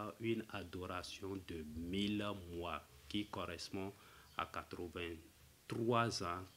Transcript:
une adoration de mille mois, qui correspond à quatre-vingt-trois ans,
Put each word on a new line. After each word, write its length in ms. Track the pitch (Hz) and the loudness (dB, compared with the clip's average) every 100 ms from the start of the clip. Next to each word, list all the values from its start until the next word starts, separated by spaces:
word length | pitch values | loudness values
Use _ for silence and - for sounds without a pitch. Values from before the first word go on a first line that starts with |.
| 107 - | -4 0
une 260 | 113 110 107 | 2 2 0
adoration 840 | 104 87 90 90 90 85 - 98 98 - | -4 -4 -4 -2 -2 -4 -4 -2 -2 -2
de 180 | 85 76 78 | -4 -4 -4
mille 480 | 85 95 101 104 104 98 85 | 0 2 4 4 2 0 -4
mois, 320 | 85 85 76 - - - | -2 0 -2 -4 -16 -2
qui 160 | 104 101 | 0 0
correspond 680 | - 87 85 - 98 95 - - - - - | 0 -2 -2 -4 -2 -2 -6 -14 -18 -8 -2
à 80 | 80 | 0
quatre-vingt-trois 1800 | - - 95 87 90 85 82 - - - - - 117 113 117 117 98 | -2 -4 -4 -4 -2 -2 -4 -10 -20 -20 -12 -4 2 6 8 8 4
ans, 200 | 90 87 95 | 2 0 -4